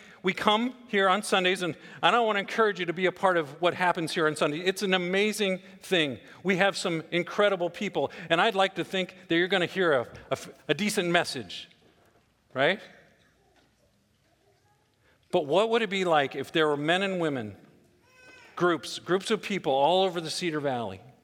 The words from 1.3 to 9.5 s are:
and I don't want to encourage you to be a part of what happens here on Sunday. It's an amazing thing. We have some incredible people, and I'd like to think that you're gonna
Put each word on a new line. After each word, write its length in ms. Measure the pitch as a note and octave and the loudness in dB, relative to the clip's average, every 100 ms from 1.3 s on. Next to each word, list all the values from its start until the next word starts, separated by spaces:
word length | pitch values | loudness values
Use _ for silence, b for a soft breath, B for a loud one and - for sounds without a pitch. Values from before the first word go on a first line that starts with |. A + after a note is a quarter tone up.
| G3 F3+ F#3 | 2 2 0
and 140 | F3 - B B | -4 -8 B B
I 80 | E3 | 2
don't 160 | A#3 A3 | 4 2
want 100 | G3+ | 0
to 40 | |
encourage 400 | - - A3 F3+ | -2 0 0 0
you 60 | F3 | -4
to 60 | |
be 140 | E3+ F3+ | 0 -2
a 60 | |
part 240 | - F#3+ F3 | 2 2 2
of 240 | C#3+ D3+ | -2 -2
what 120 | F3 | -2
happens 380 | E3 F3+ F3 D#3 | 2 0 0 -2
here 140 | F3 D#3 | 0 0
on 80 | |
Sunday. 260 | D3 D#3 D#3 | 2 -2 0
It's 220 | F#3 F#3+ | -2 -2
an 120 | G3 | 0
amazing 680 | F#3 F3 F#3+ G#3+ G#3+ G3 F#3 B B | 0 0 0 0 0 -2 -4 B B
thing. 360 | - F3+ D3 A2+ B B | -2 0 0 -4 B B
We 140 | F3+ F3+ | -2 2
have 200 | G3 - | 2 0
some 260 | F#3+ E3 - | -4 -4 -2
incredible 580 | E3+ E3+ - D4+ F3 F3 | -4 -2 0 2 2 -2
people, 400 | - G3+ E3+ C#3 B E3+ | -4 -4 -2 -4 B 0
and 120 | E3 | 2
I'd 140 | A3 | 2
like 200 | F#3+ F#3+ F3 | 2 0 0
to 80 | |
think 300 | D#3+ F#3+ F3+ - - | -4 -4 -4 -10 -2
that 80 | E3+ | 0
you're 120 | |
gonna 180 | F3+ | 2